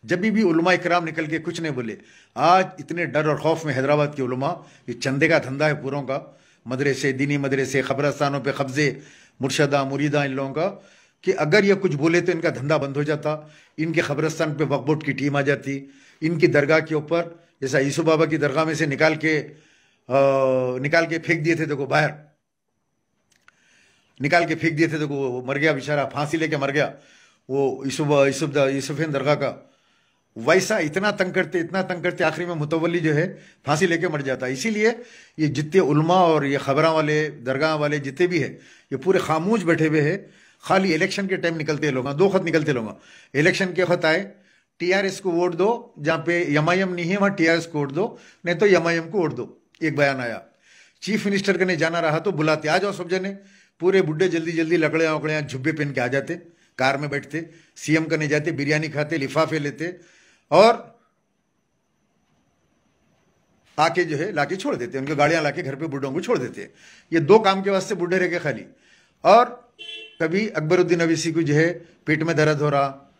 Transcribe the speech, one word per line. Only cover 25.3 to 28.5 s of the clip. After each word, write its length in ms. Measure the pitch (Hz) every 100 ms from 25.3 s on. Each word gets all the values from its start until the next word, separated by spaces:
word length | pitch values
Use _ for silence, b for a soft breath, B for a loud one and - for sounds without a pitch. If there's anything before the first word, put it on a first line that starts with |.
| 123 127
मर 100 | 143
गया 160 | 156
बेचारा, 320 | 139 135 147 131
फांसी 320 | 143 147 160
लेके 200 | 160 151
मर 140 | 139
गया 220 | 143 123 - b b b b -
वो 320 | 139 135 131 135
यूसुफ, 220 | 127 151
यूसुफ 420 | 143 139 135
दा-, 200 | 156